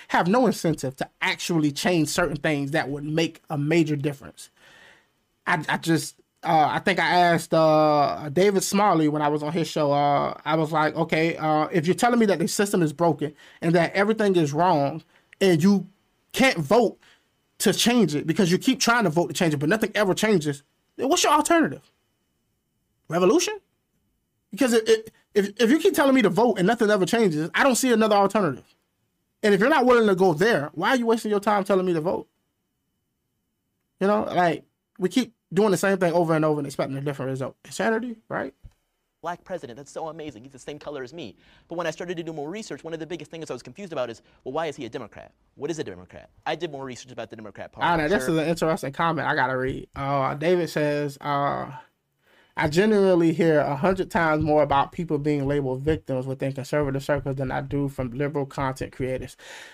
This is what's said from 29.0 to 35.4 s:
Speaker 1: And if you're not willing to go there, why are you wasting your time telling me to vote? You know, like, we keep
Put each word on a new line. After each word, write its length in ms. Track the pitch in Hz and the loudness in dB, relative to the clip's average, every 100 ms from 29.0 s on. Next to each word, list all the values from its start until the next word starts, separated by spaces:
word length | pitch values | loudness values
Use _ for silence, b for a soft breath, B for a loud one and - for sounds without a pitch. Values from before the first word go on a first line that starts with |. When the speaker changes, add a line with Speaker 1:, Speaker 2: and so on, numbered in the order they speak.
| _ _ _ _ | _ _ _ _
Speaker 1:
And 100 | 214 | 2
if 60 | 196 | 4
you're 80 | 233 | 4
not 180 | 311 247 | 4 4
willing 220 | 240 214 | 4 4
to 80 | 185 | 4
go 180 | 190 | 2
there, 360 | 151 202 196 147 | 4 2 0 -2
why 180 | - 196 | -4 0
are 40 | 254 | 0
you 120 | 233 | 2
wasting 220 | 226 220 | 0 0
your 120 | 208 | -2
time 240 | 202 208 190 | 0 0 2
telling 200 | 190 185 | 0 2
me 80 | |
to 60 | 170 | 0
vote? 300 | 156 - - _ _ _ _ _ _ _ _ _ _ _ _ _ _ _ _ _ | -2 -4 -8 _ _ _ _ _ _ _ _ _ _ _ _ _ _ _ _ _
You 80 | 196 | 0
know, 160 | 208 - | 0 0
like, 300 | 165 175 156 - _ _ _ | 0 0 0 -8 _ _ _
we 120 | 180 | -2
keep 240 | 262 240 _ | 0 -2 _